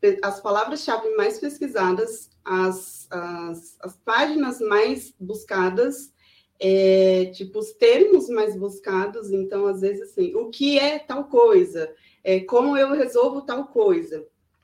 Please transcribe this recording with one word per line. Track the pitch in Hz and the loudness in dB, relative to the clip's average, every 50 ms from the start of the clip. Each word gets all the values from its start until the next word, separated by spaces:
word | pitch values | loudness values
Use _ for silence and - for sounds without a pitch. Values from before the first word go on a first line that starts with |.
| - 202 190 190 - | 2 2 2 2 0
as | 202 202 - - | -4 -6 -4 -4
palavras-chave | 214 202 208 220 - - - - - 233 214 214 220 220 | -2 0 0 -2 -2 -6 -6 -4 -4 -4 -2 -2 -2 -2
mais | 214 202 226 - - | 0 0 -2 -2 -4
pesquisadas, | - 285 285 - 294 262 - 202 185 180 180 190 220 233 - - - - _ _ - | -8 -8 -8 -8 -8 -6 -2 0 0 0 0 0 -2 -4 -6 -10 -16 -20 _ _ -8
as, | - 185 185 185 185 185 185 - - - - - - | -4 -2 0 0 0 -2 -4 -10 -16 -18 -20 -16 -12
as, | 180 175 175 175 175 170 170 170 165 165 - - - _ | -10 -10 -10 -10 -10 -10 -10 -12 -12 -14 -16 -20 -20 _
as | - 190 - _ _ | -18 -18 -18 _ _
páginas | 233 226 247 294 302 302 311 277 254 247 - | -2 0 0 0 0 0 -2 -2 -4 -4 -4
mais | 226 214 202 208 220 254 269 254 - - - - | -2 0 2 2 2 2 -2 -4 -10 -14 -18 -14
buscadas, | 185 180 220 214 - - 202 190 185 185 185 214 247 277 285 - - - _ _ _ _ _ _ _ _ _ - | -12 -12 -12 -12 -10 -6 -4 -2 -2 0 0 0 0 0 -2 -6 -12 -20 _ _ _ _ _ _ _ _ _ -4
é, | 196 190 190 196 190 190 190 190 190 190 185 185 185 | 0 2 4 4 6 6 6 6 6 4 4 2 0
tipo, | 185 185 - 196 190 - 214 | -2 -6 -10 -14 -10 -8 -8
os | 214 - - | -8 -10 -2
termos | - 240 233 247 285 392 415 381 285 - 240 | 4 4 6 6 6 6 6 6 6 4 2
mais | 240 220 214 214 196 | -2 -2 -2 -2 -2
buscados. | 185 190 202 196 - - 214 190 185 196 202 208 233 214 196 196 | -4 -8 -10 -10 -10 -8 -4 -4 -2 -4 -4 -6 -10 -8 -6 -4
Então, | 196 190 190 202 196 202 | -4 -4 -4 -4 -2 -2
às | 202 190 190 | -2 -2 -2
vezes, | 190 196 202 196 - | -2 -4 -4 -6 -10
assim, | - - 202 180 175 - | -8 -4 -4 -4 -2 -2
o | 220 233 226 | -4 -6 -6
que | - - 277 285 285 269 | -6 -4 -2 0 2 2
é | 277 294 302 294 | 0 0 -2 -4
tal | - - 254 277 285 | -8 -10 -10 -10 -8
coisa? | - - 240 240 226 208 185 175 - - 165 156 156 - _ _ _ _ _ - | 0 4 6 6 8 8 6 4 2 0 -6 -8 -10 -10 _ _ _ _ _ -2
É, | 190 190 190 | 0 0 0
como | 185 - 247 240 254 285 285 | 0 2 2 2 2 2 2
eu | 277 269 269 277 | 2 2 2 2
resolvo | 294 262 - - 240 247 - 277 277 - | 0 0 0 2 2 2 2 0 -4 -8
tal | - 247 262 277 | -8 -8 -8 -8
coisa? | - - 240 214 202 175 165 165 - 156 156 151 - _ _ _ _ _ _ | -4 0 2 2 2 2 0 -2 -6 -10 -14 -14 -16 _ _ _ _ _ _